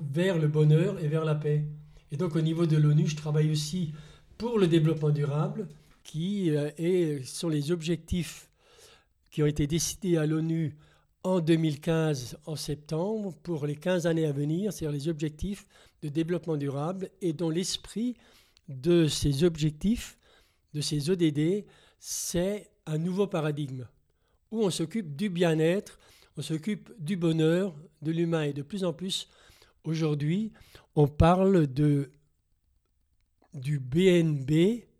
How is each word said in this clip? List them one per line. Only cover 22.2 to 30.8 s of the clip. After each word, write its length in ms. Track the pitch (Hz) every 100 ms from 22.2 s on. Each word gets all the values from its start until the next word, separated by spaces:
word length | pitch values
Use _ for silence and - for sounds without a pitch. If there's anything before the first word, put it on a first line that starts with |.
| - 170 190 208 - _ 160
un 120 | 156
nouveau 300 | 175 185 196
paradigme, 580 | 175 151 147 139 131 117 _ _ _ _ _ _
où 120 | 220
on 60 | 196
s'occupe 460 | 156 165 226 160 139
du 140 | 208
bien-être, 680 | 175 175 160 160 196 - - - - _ 160
on 40 |
s'occupe 500 | 147 156 214 208 - 220
du 200 | 151 190
bonheur 580 | 170 160 156 175 196 147 165 _
de 100 | 151
l'humain. 320 | 165 170 160
Et 100 | 147
de 80 | 139
plus 240 | 143 202 180
en 80 |
plus, 360 | 165 185 - - _ _ _ _ _
aujourd'hui, 680 | 156 160 156 151 147 190 220 - - -